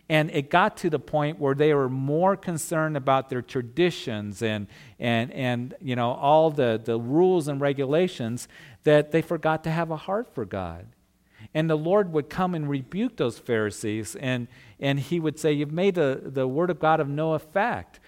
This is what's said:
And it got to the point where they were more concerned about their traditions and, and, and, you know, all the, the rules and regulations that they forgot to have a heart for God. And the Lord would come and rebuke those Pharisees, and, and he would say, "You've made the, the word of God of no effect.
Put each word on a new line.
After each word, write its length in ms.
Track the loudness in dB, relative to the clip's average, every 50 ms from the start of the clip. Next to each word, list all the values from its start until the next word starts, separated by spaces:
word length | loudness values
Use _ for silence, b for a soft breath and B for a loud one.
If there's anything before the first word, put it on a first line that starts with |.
| B 0
And 220 | 2 2 2 2
it 180 | 0 -2 -2 2
got 280 | 2 2 2 2 0 -2
to 120 | -2 -2
the 100 | -2 -2
point 380 | -2 -2 -2 -2 0 -2 -2 0
where 180 | 0 0 2
they 180 | 4 4 4 4
were 160 | 4 2 0
more 480 | 0 -2 -2 0 0 2 2 2 2 0
concerned 580 | -2 -6 -6 -6 -4 -4 -2 -2 -2 -2 -2
about 340 | -2 2 2 2 2 2 -2
their 120 | -4 -6
traditions 1000 | -6 -4 -4 -6 -6 -4 0 2 2 2 0 -2 -6 -6 -6 -4 -6 -6 -4 -2
and, 260 | -2 -2 -2 -2 -4 B B B B B B B
and, 340 | -2 0 0 0 0 -2 -4
and, 400 | -4 -2 -2 -2 -2 -4 -8 -10 -10
you 160 | -6 -4 -2 0
know, 140 | 0 -2
all 380 | -2 0 4 6 6 6 6 4
the, 300 | 4 2 2 2 2 0
the 160 | 0 -2 -2 -2
rules 520 | -2 0 2 4 4 4 4 2 0 -2
and 100 | -4 -2
regulations 880 | -2 -2 0 -2 0 0 2 2 2 0 -2 -4 -6 -4 -6 -6 -8 B B B B B B B 4
that 280 | 6 6 6 6 4
they 100 | 0 -2
forgot 440 | 0 -2 -4 -2 0 -2 -2 -2 -2
to 60 | -2
have 200 | -2 -2 -2 -2
a 60 | -4 -6
heart 360 | -6 -4 -4 -4 -6 -6 _
for 120 | -8 -8
God. 420 | -6 -6 -6 -6 -6 -8 -12 -16 -18 -20 _ _ _ _ _ B B B B -18 B -2
And 160 | -2 0 0
the 60 | 0
Lord 380 | 0 2 2 2 2 2 2 0
would 160 | -2 -2 -2
come 260 | -2 -2 -2 -2 -2
and 140 | -2 -2 -2
rebuke 480 | -4 -4 -6 -6 -4 -4 -4 -4 -2 -2
those 200 | -2 -2 -2 -4
Pharisees, 800 | -4 -2 0 0 0 0 -2 -4 -4 -4 -4 -4 -6 -8 -10
and, 320 | -8 -4 -4 -4 -4 -6 B B B B B B B
and 200 | -2 -2 0 -2
he 200 | -2 -2 -2 -2
would 200 | -2 -2 -2 0
say, 120 | 0 0
"You've 200 | 0 0 -2 -2 -2
made 220 | 0 0 2 2
the, 260 | 2 2 0 0 -2 -6
the 240 | -6 -4 -2 -2 0
word 220 | 0 0 0 0
of 100 | 0 0
God 200 | 2 2 4 2
of 100 | 2 0
no 240 | -2 -2 -2 -2 -2
effect. 680 | -2 -4 -4 -2 0 0 0 -2 -4 -8 -12 -18 -20 b